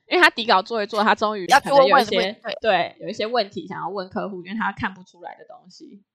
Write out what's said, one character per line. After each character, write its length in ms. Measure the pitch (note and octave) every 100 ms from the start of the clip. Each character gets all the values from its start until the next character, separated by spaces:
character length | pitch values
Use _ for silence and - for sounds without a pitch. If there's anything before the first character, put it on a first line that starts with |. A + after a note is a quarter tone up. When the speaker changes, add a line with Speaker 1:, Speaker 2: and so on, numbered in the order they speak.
| -
Speaker 1:
因 120 | F4
为 60 |
他 60 | E4
底 160 | - A3
稿 160 | F#3+
做 200 | G3 A3+
一 40 | G3+
做， 180 | G#3+
他 100 | G#3+
终 240 | G#3 G#3+ G#3+
于 80 | E3+
Speaker 2:
要 120 | C4+
去 100 | -
问 200 | C#4 -
问 160 | C#4 G#3+
题， 100 | F#3+
Speaker 1:
可 60 |
能 60 | F#3
有 40 |
一 20 |
些， 60 | G#3+
Speaker 2:
对。 160 | A3 -
Speaker 1:
对， 340 | A3+ F3+ - -
有 80 | E3
一 40 |
些 120 | - A3
问 240 | A#3+ G3+
题 180 | - F3
想 100 | D3
要 80 | D#3+
问 180 | G3+ F#3
客 200 | G#3 F3+
户， 120 | F#3 F3
因 60 |
为 60 | A3
他 140 | G3
看 220 | G3 G#3
不 100 | F#3+
出 180 | F#3 F3
来 140 | F3 -
的 80 | -
东 200 | - F3
西。 320 | - - G3+ _